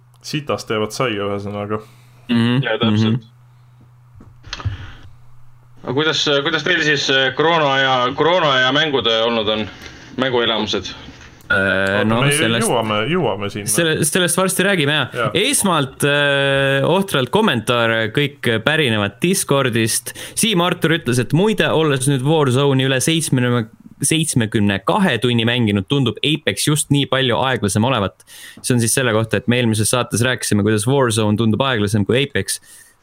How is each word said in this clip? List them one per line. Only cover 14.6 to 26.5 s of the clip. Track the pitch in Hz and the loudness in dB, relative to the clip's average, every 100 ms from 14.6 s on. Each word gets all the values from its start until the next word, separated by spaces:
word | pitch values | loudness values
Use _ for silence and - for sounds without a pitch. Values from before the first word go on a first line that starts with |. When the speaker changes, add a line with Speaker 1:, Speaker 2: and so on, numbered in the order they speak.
Speaker 2:
räägime, | 185 196 139 151 | 0 0 0 0
jah. | 123 | -2
Speaker 1:
Jah. | 123 110 156 | -4 -2 0
Speaker 2:
Esmalt, | 240 285 196 165 135 - 147 | 0 0 0 0 -2 -2 0
äh, | 143 143 139 139 135 135 139 135 | 2 2 0 0 0 0 0 2
ohtralt | 180 196 147 127 | 0 0 -2 0
kommentaar, | 196 220 123 110 120 113 113 110 123 | 0 2 0 0 0 2 0 0 -2
kõik | 143 - 120 113 | -2 -2 -2 0
pärinevad | 113 156 139 110 101 - | 0 0 2 0 -2 -2
Discordist. | 175 185 - 139 131 113 110 - - - - - | -2 0 0 0 2 0 0 -2 -6 -12 -10 -4
Siim | 220 185 | -2 0
Artur | 175 175 156 165 | 0 0 0 0
ütles, | 139 120 | 0 0
et | 110 | 2
muide, | 151 214 208 156 | 2 2 2 0
olles | 120 160 135 127 | 2 2 0 0
nüüd | 139 | 0
Warzone'i | 131 160 139 123 143 131 135 | 2 2 2 2 2 2 2
üle | 131 | 0
seitsmekümne, | 127 165 156 127 123 120 110 - - - | 0 0 2 0 2 0 -2 -10 -20 -6
seitsmekümne | 139 160 156 135 110 113 101 95 - | -2 0 0 0 0 2 2 0 0
kahe | 220 190 120 | 2 2 2
tunni | 123 120 113 | 0 2 2
mänginud, | 123 110 101 95 | 2 2 0 0
tundub | 143 123 101 | 0 0 0
Apex | 143 151 - | -2 -2 -2